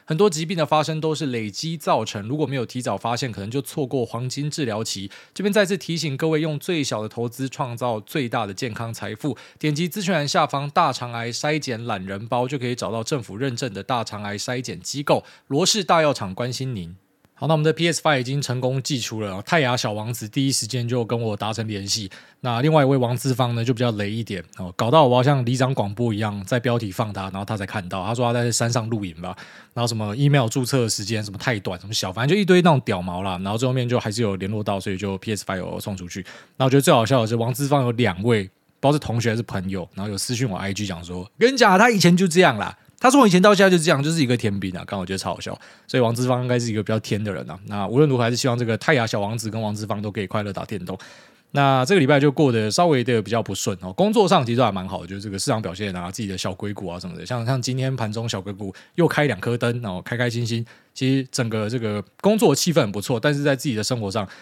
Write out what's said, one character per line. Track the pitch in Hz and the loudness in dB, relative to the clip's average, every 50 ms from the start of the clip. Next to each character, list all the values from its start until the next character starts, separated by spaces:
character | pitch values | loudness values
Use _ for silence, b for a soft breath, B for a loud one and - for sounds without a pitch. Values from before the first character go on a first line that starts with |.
| B | B
很 | - 156 | -4 2
多 | 160 208 214 | 4 4 2
疾 | 147 156 165 | 2 0 -6
病 | 160 196 165 | -4 -2 -2
的 | 151 | 0
发 | - 156 156 | 2 2 2
生 | 151 160 156 156 | 2 0 -2 -2
都 | 147 160 156 | -2 -2 -2
是 | - 160 | -2 -4
累 | 135 123 117 110 104 | -4 -4 -4 -4 -6
积 | 95 - 151 165 170 151 | -6 -8 -8 -8 -8 -4
造 | - 190 165 123 110 | 0 0 0 0 0
成， | - - 107 98 | -2 -6 -8 -6
如 | 110 143 | -4 -2
果 | 151 151 | -2 -2
没 | 123 139 | -2 -2
有 | 131 113 | -4 -4
提 | - - 123 | -4 -6 -6
早 | 120 127 101 98 | -4 -4 -4 -2
发 | - 117 120 | -2 -4 -2
现， | 113 139 123 | -2 -4 -6
可 | 101 98 | -6 -8
能 | 98 107 | -8 -4
就 | 123 143 | -4 -6
错 | 135 - - 160 139 | -6 -4 -6 -6 -4
过 | 117 147 131 117 | -2 -2 -4 -4
黄 | - - 117 127 127 | -4 -6 -8 -6 -6
金 | - 139 147 151 | -6 -6 -6 -6
治 | - - 143 | -4 -4 -4
疗 | 113 101 107 | -2 -2 -4
期。 | 110 - - 98 98 98 B B B B | -4 -6 -6 -8 -8 -12 B B B B
这 | B - | B -4
边 | 190 208 | -2 2
再 | 196 214 202 | 2 2 2
次 | 165 202 151 | 2 0 -4
提 | - - 170 | -2 -4 -4
醒 | 156 160 151 135 | -2 -2 -4 -2
各 | 131 165 160 | -2 0 0
位， | 160 151 | 0 0
用 | 160 156 151 143 | 0 -2 -4 -6
最 | - - 175 156 | -4 -2 -2 -2
小 | 135 - 127 107 | -2 -2 -2 -4
的 | 107 104 | -4 -6
投 | - 117 117 120 | -6 -6 -6 -6
资 | 117 - 135 131 | -6 -6 -8 -6
创 | - - 143 123 117 | -4 -6 -6 -6 -6
造 | 110 131 123 113 107 | -4 -2 -2 -2 -4
最 | - - - 160 127 117 | -6 -6 -4 -4 -4 -2
大 | 135 123 107 | -2 -2 -4
的 | 101 | -4
健 | 98 - 131 117 107 | -6 -6 -6 -6 -6
康 | - 117 113 | -6 -8 -8
财 | 110 - 104 101 107 | -8 -8 -8 -8 -8
富。 | - - 147 - B B B B B | -4 -4 -4 -4 B B B B B
点 | - 151 147 | -2 -2 0
击 | 143 180 170 | 0 -2 -2
资 | - 214 | -4 -4
讯 | 185 185 | -2 0
栏 | 185 151 143 | 0 0 0
下 | 135 - 180 151 | 2 2 2 2
方 | - - 139 143 143 | 2 0 -4 -4 0
大 | - 185 165 143 | 2 2 2 2
肠 | 123 - 127 120 | 0 -4 -8 -8
癌 | 117 117 117 120 | -8 -6 -6 -6
筛 | 117 - - 151 156 156 | -6 -4 -2 0 0 0
检 | 143 135 117 110 120 | -2 -4 -6 -6 -4
懒 | 120 107 95 92 | -4 -4 -4 -4
人 | 98 98 101 113 | -8 -8 -8 -6
包， | 113 127 120 127 127 | -2 -2 0 0 -2
就 | 147 131 | -4 -4
可 | 123 | -4
以 | 120 123 | -4 -4
找 | - 104 90 | -4 -4 -4
到 | 110 113 | -4 -4
政 | 113 - 156 131 | -4 -4 -4 -4
府 | 107 - 95 | -4 -8 -8
认 | 107 135 135 120 | -6 -4 -4 -4
证 | 117 143 123 | -4 -6 -6
的 | 98 98 | -6 -8
大 | 95 - 127 120 | -4 -2 -2 -2
肠 | 113 - 110 104 104 | -2 -6 -8 -10 -8
癌 | 101 104 | -8 -8
筛 | 101 - - 123 131 | -6 -6 -6 -6 -6
检 | 127 117 90 87 | -6 -8 -10 -10
机 | - - - 139 | -10 -10 -8 -4
构， | 143 - 156 104 B B B B B | 2 2 2 2 B B B B B
罗 | - 135 147 185 | -4 0 0 2
氏 | 180 - 214 175 | 2 2 0 2
大 | - 180 165 | 2 4 4
药 | 156 147 | 4 4
厂 | 131 - 113 92 92 | 2 0 -2 -6 -4
关 | - 120 127 | -4 -4 -4
心 | 120 - 131 131 123 | -4 -6 -6 -6 -6
您。 | 98 85 82 90 - _ _ _ _ _ _ _ - | -8 -8 -10 -14 -18 _ _ _ _ _ _ _ -4
好， | 131 | 0
那 | 147 | 2
我 | 160 151 | 2 4
们 | |
的 | 151 160 | 4 2
P | 156 160 170 | 2 2 2
S | 170 160 - | 0 0 2
five | - 160 147 131 | 2 4 4 4
已 | 120 | 2
经 | 123 139 143 | -2 -2 -4
成 | 131 - 123 127 | -2 -2 -4 -2
功 | 127 127 131 135 | 0 -2 -2 -2
寄 | 123 - 151 120 | -2 -2 -2 -2
出 | 104 - 113 110 | -4 -4 -6 -4
了， | 107 101 92 95 | -4 -4 -6 -6
泰 | - - 175 165 | -2 0 2 2
雅 | 139 120 127 | 2 2 0
小 | 123 - 113 | 0 -2 -2
王 | 104 107 107 117 | -4 -4 -4 -6
子 | 123 - 113 | -6 -6 -8
第 | 104 - 143 135 135 | -4 -2 0 0 2
一 | |
时 | 127 - 120 | 0 0 -2
间 | 107 - 123 120 117 | -4 -4 -4 -2 -2
就 | 127 123 113 | 0 -2 0
跟 | 101 120 117 | 0 -2 -2
我 | 117 110 104 | -2 -2 -2
达 | 101 101 107 | -2 -4 -4
成 | 110 117 110 110 | -4 -4 -4 -4
联 | 104 98 98 | -4 -6 -4
系。 | 101 - 110 101 92 B B B B B B | -4 -4 -4 -4 -8 B B B B B B
那 | - 123 117 117 | -4 -2 0 2
另 | 135 156 | 2 6
外 | 156 151 | 6 6
一 | 139 | 6
位 | 131 139 | 6 4
王 | 131 120 117 123 | 4 2 0 -2
资 | 117 - 135 123 | -2 0 0 2
方 | 113 127 120 120 | 2 2 0 0
呢， | 117 | 0
就 | 117 127 123 | 0 0 0
比 | 110 | 2
较 | 123 120 | 2 0
雷 | 107 104 101 101 | 0 -2 -4 -4
一 | 110 117 113 | -4 -6 -6
点， | - 101 87 80 _ - | -6 -8 -10 -10 _ -12
哦， | - 92 87 92 | -12 -12 -10 -4
搞 | - 113 113 | -2 0 4
到 | 151 160 147 | 6 6 8
我 | 123 123 | 8 6
好 | 127 | 6
像 | 120 143 143 131 120 | 4 4 4 2 2
里 | 117 131 | 0 2
长 | 123 131 131 135 | 2 0 0 0
广 | - 104 101 104 | -2 -4 -4 -2
播 | 123 120 117 107 | -2 -2 0 0
一 | |
样， | 101 110 107 101 101 95 | 0 -2 -2 -4 -6 -4
在 | - 131 120 | -2 -2 -2
标 | - 123 117 117 | 0 0 -2 0
题 | 113 98 | -2 -4
放 | 92 - 113 107 | -4 -4 -4 -4
他， | 98 98 95 | -4 -8 -8
然 | 95 | -8
后 | 92 95 101 | -8 -8 -6
他 | - 110 | -6 -6
才 | 98 98 | -6 -6
看 | - - - 87 | -6 -6 -8 -6
到。 | 87 95 95 87 | -6 -6 -6 -4
他 | 104 120 | -4 -2
说 | 123 123 120 | 0 0 0
他 | 120 120 | 0 0
在 | 120 120 | 0 0
山 | 113 - 120 117 | 0 0 0 0
上 | 120 127 110 113 | 0 -2 -2 -2
露 | 117 104 101 | -4 -4 -4
营 | 90 80 82 | -8 -10 -10
吧， | 90 90 92 B B B B B B B B | -10 -10 -10 B B B B B B B B
然 | 123 120 | -2 -2
后 | |
什 | 117 117 | -2 -2
么 | 110 107 104 104 | -2 -4 -4 0
email | 135 143 143 143 143 120 110 | 4 4 6 6 6 4 2
注 | - 139 123 | 0 -2 -2
册 | 113 139 131 | 0 2 2
的 | 117 107 | 2 2
时 | - - 104 | 0 -4 -4
间 | 98 113 107 | -4 -4 -4
什 | 104 104 | -4 -6
么 | 95 | -8
太 | 95 - - 120 101 | -6 -4 -2 -2 -2
短， | - 104 92 87 | -4 -6 -8 -8
什 | - | -8
么 | 101 | -6
小， | 110 - - 95 | -6 -4 -4 -4
反 | 87 110 123 | -4 -2 2
正 | 147 185 | 2 2
就 | 214 | 2
一 | |
堆 | 196 170 185 180 | 4 6 6 6
那 | 170 180 | 8 6
种 | 147 127 | 6 6
屌 | - - 101 90 | 4 0 -2 -2
毛 | 90 92 87 90 | -2 -6 -6 -4
啦。 | 98 98 90 87 95 | -4 -4 -4 -4 -4
然 | 98 | -4
后 | 107 110 | -2 0
最 | 131 127 | 0 0
后 | 131 | 0
面 | 131 120 | 0 0
就 | 120 123 113 | 0 0 0
还 | - 113 | -2 -2
是 | 98 117 | -2 0
有 | 117 101 98 | 0 -2 -2
联 | 92 95 95 | -2 -4 -4
络 | 110 107 104 | -4 -4 -2
到， | 107 101 98 | -2 -4 -4
所 | - 104 | -4 -4
以 | 95 | -6
就 | 92 104 98 98 92 | -4 -4 -4 -6 -6
P | - 113 107 | -4 -6 -6
S | 95 - | -6 -4
five | - 98 92 | -6 -4 -4
有 | 90 87 90 92 | -4 -6 -8 -8
送 | - 107 98 | -6 -8 -8
出 | 92 90 85 | -8 -10 -10
去。 | - 101 90 B B B B B B | -10 -12 -12 B B B B B B
那 | - 131 | 0 2
我 | 131 | 6
觉 | 131 143 | 6 6
得 | |
最 | 131 180 151 | 6 8 6
好 | 120 113 | 6 6
笑 | 110 135 127 | 4 4 2
的 | 113 | 2
是， | 107 120 | 2 0
王 | 117 117 120 | -2 -2 -2
资 | 127 117 143 131 | -2 -2 0 2
方 | 147 143 | 2 2
有 | 127 120 | 2 2
两 | 117 117 120 101 87 90 | 2 2 0 0 0 0
位， | 104 123 117 107 95 95 _ _ _ _ _ - | 2 2 2 2 0 -4 _ _ _ _ _ 0
不 | - 139 | 2 2
知 | |
道 | |
是 | 147 147 | 2 2
同 | - - 117 117 | 0 -2 -2 0
学 | 117 117 | 0 0
还 | 110 | 0
是 | 117 | -2
朋 | 113 - - 98 90 95 | -4 -4 -6 -6 -4 -4
友， | 95 92 82 - | -6 -6 -8 -10
然 | - 95 | -10 -8
后 | 98 107 | -8 -6
有 | 101 | -6
私 | 95 - - 123 | -6 -4 -4 -4
讯 | 110 131 113 | -2 -2 -4
我 | 90 | -4
I | 87 95 98 | -4 -4 -6
G | 98 107 107 | -4 -4 -4
讲 | 95 87 82 85 | -6 -6 -8 -10
说 | 85 90 92 92 - _ - | -10 -10 -10 -12 -10 _ 2
：“跟 | 214 262 | 2 2
你 | 269 233 | 4 6
讲 | 240 208 | 6 6
啊， | 185 | 8
他 | 185 226 247 | 8 6 6
以 | 233 190 | 6 6
前 | 156 175 180 | 6 6 6
就 | 175 196 | 6 4
这 | 175 151 185 | 4 6 6
样 | 180 151 117 | 6 6 6
啦。” | 104 95 - - _ _ _ _ - | 2 -4 -6 -8 _ _ _ _ 2
他 | - 135 | 4 6
说 | 262 285 | 8 8
我 | 247 | 8
以 | 208 | 8
前 | 170 180 | 8 8
到 | 190 208 208 | 8 8 8
现 | 180 | 8
在 | 196 190 | 8 6
就 | 180 | 6
这 | 170 151 175 | 6 4 4
样， | 156 135 | 2 2
就 | 143 156 | 2 0
是 | 165 165 | 2 2
一 | 135 | 2
个 | 120 123 | 2 2
天 | 113 117 107 98 98 | 0 0 -2 -2 -2
兵 | 95 92 87 | -4 -6 -6
啊， | 95 95 | -8 -8
刚 | - 104 | -6 -6
好 | 98 | -6
我 | 90 | -4
觉 | 92 | -4
得 | 98 92 | -6 -4
超 | - 95 85 | -4 -4 -6
好 | - | -6
笑。 | - 92 95 - B B B B B | -8 -10 -12 -12 B B B B B
所 | B - 131 | B 2 2
以 | |
王 | 120 113 117 | 2 2 2
资 | 120 127 | 0 2
方 | 127 127 123 | 2 2 0
应 | 123 123 | 2 0
该 | 123 123 | 0 0
是 | 120 117 | 0 0
一 | 107 | -2
个 | 110 | -2
比 | 95 - | -2 0
较 | 110 110 | -2 -2
天 | - - 113 101 | -2 -2 -4 -2
的 | 107 104 | -2 -4
人 | 92 64 62 62 | -4 -6 -8 -10
啊。 | 80 98 101 | -12 -14 -12
那 | 104 104 104 98 | -8 -6 -6 -4
无 | 95 113 135 | 0 2 4
论 | 156 147 | 4 4
如 | 131 | 4
何， | 120 | 2
还 | 117 117 | 2 2
是 | 123 | 0
希 | 113 - 127 | 0 0 0
望 | 120 120 | 0 0
这 | 123 | 0
个 | 113 110 107 | -2 -2 0
泰 | - - 160 | 2 2 2
雅 | 123 117 | 2 2
小 | 113 - 107 | 0 0 -2
王 | 101 101 113 | -2 -2 -4
子 | 113 107 110 | -6 -6 -6
跟 | 101 113 | -4 -4
王 | 110 104 104 | -4 -4 -4
资 | 104 107 | -6 -4
方 | 101 104 104 | -6 -4 -4
都 | 104 104 | -4 -6
可 | 92 113 | -4 -6
以 | 98 | -6
快 | 92 - 107 | -4 -4 -4
乐 | 101 101 | -4 -4
打 | 92 90 87 | -6 -8 -8
电 | - 110 92 | -8 -8 -8
动。 | 90 85 92 - B B B B B B B B B _ | -8 -8 -10 -10 B B B B B B B B B _
那 | - 143 139 139 135 131 127 | 2 4 4 4 4 4 4
这 | 127 202 | 4 4
个 | 170 | 6
礼 | 131 | 6
拜 | 131 147 139 | 6 6 6
就 | 143 147 | 6 4
过 | 127 - 151 131 | 4 6 4 4
得 | 117 110 107 107 | 4 2 0 2
稍 | 101 - 175 | 2 4 4
微 | 175 147 127 120 | 4 4 2 2
的 | 127 120 110 | 2 2 2
比 | 98 98 | 2 0
较 | 113 113 | -2 -2
不 | 101 - 98 | -2 -2 -4
顺 | - - 113 98 87 | -4 -4 -4 -4 -4
哦， | 98 92 | -8 -8
工 | 92 - 190 214 | 0 0 2 4
作 | 214 233 196 | 6 4 6
上 | 165 196 165 127 | 6 6 4 4
其 | 117 | 2
实 | 117 | 2
都 | 123 127 | 4 4
还 | 107 | 4
蛮 | 98 92 90 92 | 2 0 -6 -6
好 | 95 82 | -8 -8
的， | 85 | -8
就 | 82 98 | -8 -10
是 | 98 | -10
这 | 98 107 | -8 -8
个 | 98 95 | -6 -4
市 | - 143 | -2 -2
场 | 120 110 | -2 -2
表 | 104 90 85 | -2 -6 -6
现 | 90 107 98 90 | -6 -6 -6 -6
啊， | 90 87 87 | -6 -8 -8
自 | - - | -8 -8
己 | 110 | -6
的 | 98 95 90 | -6 -6 -4
小 | - 98 85 | -6 -6 -6
硅 | - - 101 | -6 -8 -8
谷 | 104 - 101 87 | -8 -8 -10 -10
啊 | 85 90 | -10 -10
什 | 92 90 | -10 -12
么 | 85 | -12
的。 | 80 85 | -12 -8
像， | - 123 120 113 | -6 -6 -4 -2
像 | 113 135 131 | 0 -2 0
今 | 117 127 127 | 0 -2 -2
天 | 131 131 135 135 | -2 -2 -2 -2
盘 | 123 113 104 | -4 -4 -4
中 | 104 113 117 | -4 -6 -6
小 | 113 - 98 | -4 -6 -6
硅 | 90 101 | -6 -8
谷 | 98 95 107 98 - B B B B | -10 -8 -10 -10 -10 B B B B
又 | - 170 | 2 2
开 | 151 - 156 147 | 4 4 2 2
两 | 139 110 90 | 2 0 -2
颗 | - 117 120 120 | -2 -2 -2 0
灯， | 123 120 120 120 | 0 0 0 -2
然 | 117 101 | -4 -6
后 | 90 90 | -6 -6
开 | 87 - 120 | -6 -6 -2
开 | 117 123 120 | -2 0 0
心 | 113 120 120 | 0 -2 -2
心。 | 107 117 117 117 B B B B B B | -2 -2 -4 -4 B B B B B B
其 | - 131 131 135 135 | -2 0 2 2 0
实 | 131 - | 0 -2
整 | - - 120 113 | -4 -2 -2 -2
个 | 113 107 104 107 | -2 -2 -2 -2
这 | 123 127 | -4 -4
个 | 113 107 104 104 - _ _ - | -4 -4 -4 -4 -6 _ _ 0
工 | - 196 220 208 | 2 2 4 6
作 | 240 165 139 | 6 4 4
气 | - - 180 | 4 2 2
氛 | 147 165 | 4 2
很 | 123 104 | 2 2
不 | 98 104 | -2 -4
错， | - - 127 113 | -2 -2 -2 2
但 | - 147 | 2 0
是 | 147 143 | 0 2
在 | 143 147 135 | 2 0 0
自 | 131 - 147 | 0 0 -2
己 | 110 | -2
的 | 107 104 | -2 -2
生 | - 131 117 | -2 -2 -2
活 | 104 98 | -2 -2
上 | 95 110 98 B B B | -2 -2 -4 B B B